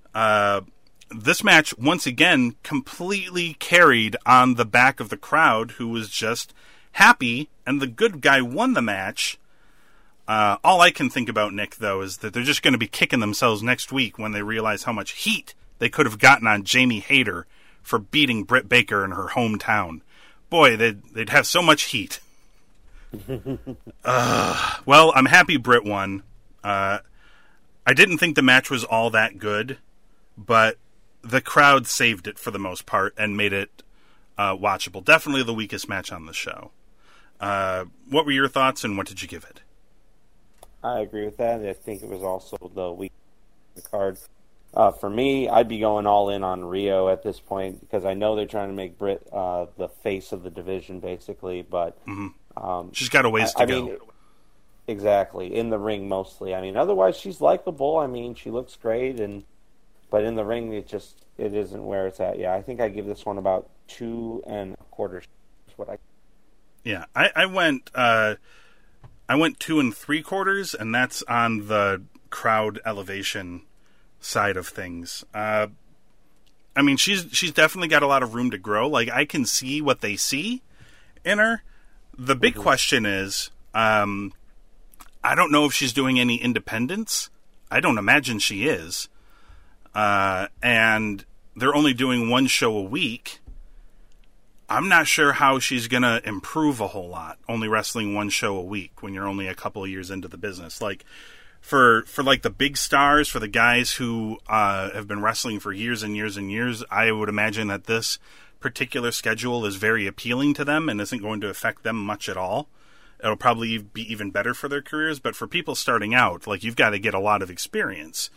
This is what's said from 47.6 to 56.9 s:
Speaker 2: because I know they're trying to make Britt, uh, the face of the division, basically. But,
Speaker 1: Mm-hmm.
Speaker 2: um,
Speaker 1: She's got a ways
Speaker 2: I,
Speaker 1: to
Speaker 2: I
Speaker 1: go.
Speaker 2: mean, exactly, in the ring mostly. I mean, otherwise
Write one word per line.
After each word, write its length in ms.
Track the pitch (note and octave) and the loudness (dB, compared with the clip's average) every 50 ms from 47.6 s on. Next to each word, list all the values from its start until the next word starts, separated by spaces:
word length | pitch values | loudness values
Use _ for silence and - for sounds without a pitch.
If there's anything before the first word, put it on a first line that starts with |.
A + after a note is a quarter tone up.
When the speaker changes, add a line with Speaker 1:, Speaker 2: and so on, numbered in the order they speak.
| F#2+ F#2+ F#2 - | -6 -8 -10 -14
Speaker 2:
because 240 | - - - G2+ F2+ | -12 -6 -6 -4 -4
I 80 | F#2+ F#2+ | -4 -4
know 220 | G2 G#2 G#2+ A2 | -2 -2 -2 -2
they're 100 | G#2+ G#2 | -2 -4
trying 240 | F#2 - G#2+ G2+ G2 | -6 -6 -6 -6 -6
to 40 | G2 | -8
make 240 | G2 F#2+ F2 F2 | -10 -10 -12 -10
Britt, 300 | - G2+ G2 G2 - - - | -8 -4 -4 -4 -6 -8 -10
uh, 340 | - G2+ F#2 F2+ F2+ F2+ F2 E2+ - | -8 -6 -4 -4 -4 -6 -6 -8 -10
the 120 | - F2+ F2 | -10 -10 -10
face 420 | - - - G#2+ G2 F#2+ F#2 - | -10 -8 -6 -6 -6 -6 -8 -10
of 120 | A2 F#2 F2 | -12 -12 -12
the 60 | F#2 | -14
division, 500 | E2+ F#2 E2+ F#2 F#2+ F#2 F2 - F#2+ F2+ | -14 -12 -10 -8 -8 -8 -8 -12 -16 -12
basically. 640 | F2+ F2+ F2+ F2 - - G2+ - - F2+ F2+ F2+ | -10 -10 -10 -12 -12 -16 -16 -14 -10 -10 -10 -10
But, 380 | F2+ - F#2 F2 E2+ E2+ - _ - | -10 -6 -4 -4 -4 -4 -6 _ -16
Speaker 1:
Mm-hmm. 560 | - G2+ G2+ G2+ F#2+ - _ - _ - - G#2 | -14 -12 -12 -12 -12 -14 _ -20 _ -16 -12 -8
Speaker 2:
um, 280 | F#2+ F#2 F2 F2 F#2 - | -6 -6 -6 -8 -10 -8
Speaker 1:
She's 160 | - C3 B2 | -8 -4 2
got 160 | C#3 C#3+ B2+ | 2 4 4
a 40 | A#2 | 4
ways 240 | A2 A2 A2+ A2+ - | 2 2 0 0 2
Speaker 2:
I, 20 | - | 2
Speaker 1:
to 40 | B2 | 2
Speaker 2:
I 20 | A#2+ B2+ | 2 2
Speaker 1:
go. 80 | B2+ B2 | -2 -4
Speaker 2:
mean, 120 | B2 G2 - - - - - - - - - - - - - - - - - - | -6 -10 -12 -16 -20 -20 -20 -20 -20 -20 -20 -20 -20 -20 -20 -20 -20 -20 -16 -10
exactly, 640 | - A2+ G2+ G2+ G#2 G2+ G2+ F#2+ - - F#2+ F#2 F2+ G2 | -10 -8 -2 0 2 2 2 2 -2 -6 -10 -10 -6 -4
in 140 | A2+ A#2 A#2 | -4 -2 -2
the 60 | A2 | -2
ring 300 | G#2 G2+ A2 G#2+ G2+ G2 | -4 -2 -4 -4 -4 -4
mostly. 480 | G2 G2 F#2+ F#2+ - - - G2 F#2+ F#2 | -4 -4 -4 -4 -6 -10 -12 -8 -8 -6
I 60 | F#2 | -6
mean, 160 | F#2 F#2+ F#2+ | -6 -4 -2
otherwise 400 | A#2 D3+ F#3+ | -2 0 0